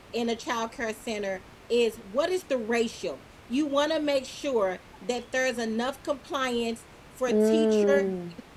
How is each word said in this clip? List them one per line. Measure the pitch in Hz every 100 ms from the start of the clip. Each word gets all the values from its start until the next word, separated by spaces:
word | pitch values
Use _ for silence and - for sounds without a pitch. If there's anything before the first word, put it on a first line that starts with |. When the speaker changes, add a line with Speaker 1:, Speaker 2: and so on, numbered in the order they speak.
| -
Speaker 1:
in | 233 233
a |
child | 226 302 233 226
care | - 226 214
center | 240 208 196 185 - - -
is, | 240 226 233 196
"What | 240 330
is | 370
the | - 262
ratio?" | 214 233 226 - 175 - - - -
You | 262 294
wanna | 277 311 320
make | 294 277
sure | 262 - 294 233 190 180 - - 190
that | 240 240
there's | 262 262 240
enough | 226 220 254 277
compliance | 311 277 - 285 254 233 233 233 - - -
for | - 254
teacher | 214 214 220 220 214 202 190
Speaker 2:
Mm. | 196
Speaker 1:
and | 180 175 170 -